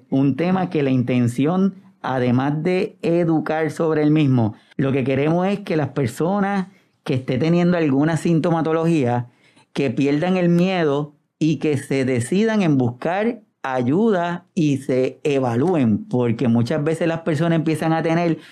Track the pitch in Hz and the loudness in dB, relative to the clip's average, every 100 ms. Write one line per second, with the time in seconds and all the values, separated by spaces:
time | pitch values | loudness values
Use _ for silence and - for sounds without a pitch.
0 | - 135 139 135 170 185 180 160 139 131 | -4 0 0 0 0 0 -2 -2 0 0
1 | 123 123 120 120 139 185 196 - - _ | 0 0 0 0 0 2 0 -2 -16 _
2 | 139 131 123 123 139 151 165 185 - - | -6 -2 0 2 0 -2 -2 -2 -2 -4
3 | 170 170 170 160 151 156 160 151 165 156 | -2 0 2 0 0 -2 -2 -2 -2 2
4 | 151 151 143 127 110 - _ - 139 135 | 2 4 4 2 0 -4 _ -4 -2 0
5 | 127 131 147 170 185 202 196 160 135 - | 0 0 0 0 0 -2 -2 -2 -2 -2
6 | 131 - 160 202 196 202 185 - _ _ | -4 -2 -2 0 0 -2 -6 -10 _ _
7 | - 131 120 123 160 175 175 175 160 131 | -4 -4 -2 -2 2 2 2 2 2 2
8 | 156 160 180 165 - 165 160 160 165 165 | 0 0 0 2 2 0 0 0 2 2
9 | 123 120 120 _ _ _ _ - 139 120 | 2 0 -4 _ _ _ _ -4 -4 0
10 | 139 147 175 185 175 170 180 185 156 139 | 0 0 0 0 2 2 2 2 0 0
11 | 147 - _ - 156 131 156 135 - 135 | -4 -10 _ -4 -2 0 0 -2 -2 -2
12 | 127 127 117 185 226 214 175 139 120 120 | 0 -2 0 0 0 2 2 2 0 -2
13 | 160 185 226 240 - _ 135 131 123 165 | -4 -2 -2 -4 -10 _ -6 -2 0 2
14 | 226 190 175 175 - - 151 131 - 127 | 2 0 -2 -6 -8 -2 0 0 -2 0
15 | 131 - 156 143 127 117 165 170 120 101 | 0 -2 -2 0 0 0 0 2 2 0
16 | - 123 120 117 127 117 117 156 147 160 | -2 -2 0 0 0 2 0 -2 -2 -2
17 | 170 165 170 147 170 165 151 156 165 160 | -2 -4 -2 -2 0 0 0 -2 -2 -2
18 | 160 165 175 156 - | 0 0 0 -2 -8